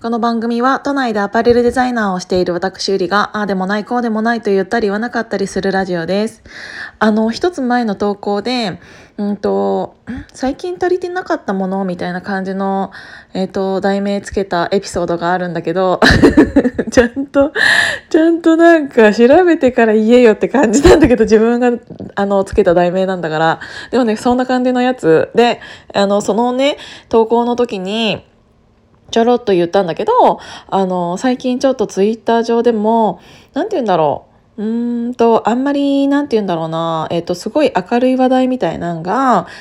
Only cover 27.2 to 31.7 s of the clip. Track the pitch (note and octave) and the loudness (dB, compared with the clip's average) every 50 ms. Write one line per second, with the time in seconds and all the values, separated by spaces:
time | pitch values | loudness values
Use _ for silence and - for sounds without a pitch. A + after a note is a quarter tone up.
27.2 | A3+ A3 A#3 A#3+ A#3+ A#3+ A#3+ A#3+ A#3+ A#3+ A3 F#3+ F#3 F#3+ G#3+ A3+ A3+ G#3 D3+ - | 2 4 2 0 2 0 0 -2 -2 -2 -4 -6 -6 -4 -4 -2 -2 -2 -2 -4
28.2 | - _ _ _ _ _ _ _ _ _ _ _ _ _ _ _ _ - - A3+ | -8 _ _ _ _ _ _ _ _ _ _ _ _ _ _ _ _ -4 0 2
29.2 | A#3 A#3+ B3 A#3 A#3+ G#3 G3 E3+ F3 E3+ - G3 F#3+ E3 D3+ - G3 G#4 B4 B4 | 2 2 2 0 2 0 0 0 0 0 0 -2 -2 -2 -4 -4 -2 0 2 4
30.2 | D#4 G#3+ E3 - - - - - - - - G3 F#3+ F#3 F#3 F3+ F3 E3+ F3+ G3 | 4 4 2 0 -6 -18 -20 -18 -10 -4 -2 -2 0 0 -2 -2 -4 -4 -4 -2
31.2 | - B3+ B3 B3+ - B3+ B3 C4 - C4+ | -2 -2 -2 -2 -2 -4 -4 0 0 0